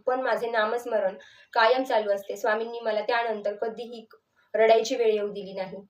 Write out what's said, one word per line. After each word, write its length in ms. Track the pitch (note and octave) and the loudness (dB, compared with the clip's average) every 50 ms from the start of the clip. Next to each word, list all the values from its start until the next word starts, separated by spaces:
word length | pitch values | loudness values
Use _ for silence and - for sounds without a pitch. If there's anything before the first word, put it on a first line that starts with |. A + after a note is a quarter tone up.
| _ | _
पण 140 | B3+ B3+ C4 | -2 -2 0
माझे 300 | C4 A#3+ A3 F#3 A#3+ A3+ | 0 -2 -2 -2 -2 -2
नामस्मरण 640 | A#3+ A3 G#3+ G#3+ A#3 A#3+ - A#3+ A3+ G#3 G3 F#3 G3+ - - - - - - _ | 0 0 0 0 -2 -4 -4 -2 -2 0 0 -2 -4 -6 -16 -20 -20 -20 -20 _
कायम 300 | - A#3+ A3+ A3+ B3+ C4 | 2 4 6 6 6 4
चालू 300 | C4+ C4 A#3+ G#3+ G#3+ G3+ | 2 2 0 0 2 2
असते. 240 | G3 - - - G3+ | 0 -2 -2 -8 -8
स्वामींनी 440 | - - A3 G#3+ A3+ A#3 A#3 A#3 A#3 | -2 0 0 0 0 -2 -6 -8 -6
मला 200 | A#3 A3+ G#3+ G#3+ | -4 -2 -2 -2
त्यानंतर 540 | G3+ - A#3+ A#3 A#3 A3+ G#3+ G#3 - G#3 G#3 | 0 0 0 0 0 -2 -4 -4 -4 -6 -4
कधीही 540 | - - A3 G#3+ - A#3 A3+ A#3+ A3+ - _ - _ _ _ _ _ _ _ - | -4 -6 -6 -6 -8 -12 -12 -12 -16 -16 _ -20 _ _ _ _ _ _ _ 2
रडायची 420 | G#3 A3 A3+ A3+ A3 A3+ - C4 | 4 6 6 6 6 4 0 -2
वेळ 160 | A#3+ A#3 A3 | 0 2 2
येऊ 160 | G#3+ G#3 G#3 G#3 | 2 2 -2 -4
दिली 240 | G3 G3+ F#3 F#3+ | -6 -8 -10 -10
नाही. 240 | F#3+ F#3+ F#3 F#3 - G3+ - | -8 -8 -8 -8 -10 -14 -16